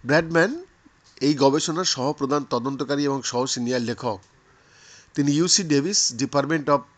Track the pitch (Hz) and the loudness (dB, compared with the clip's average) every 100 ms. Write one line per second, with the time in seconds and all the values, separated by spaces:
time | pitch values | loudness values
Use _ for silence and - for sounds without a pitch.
0 | 117 151 165 165 185 320 370 _ _ _ | 2 0 2 2 2 0 -10 _ _ _
1 | _ - 147 147 139 143 151 160 185 - | _ -2 0 4 4 4 -2 -2 -2 -2
2 | 127 147 139 147 131 123 123 135 135 143 | -4 -2 -2 -2 -2 -4 -4 -6 -4 -2
3 | 143 139 120 123 131 - 120 127 117 113 | -2 -2 -4 -4 -4 -4 -2 -2 -2 -4
4 | 123 98 _ _ _ _ _ _ - - | -6 -8 _ _ _ _ _ _ -20 -20
5 | _ - 143 147 180 - 170 143 156 208 | _ -2 2 2 2 2 2 2 2 -2
6 | - 120 135 143 139 160 143 143 - | -2 -2 -2 0 0 -2 2 0 0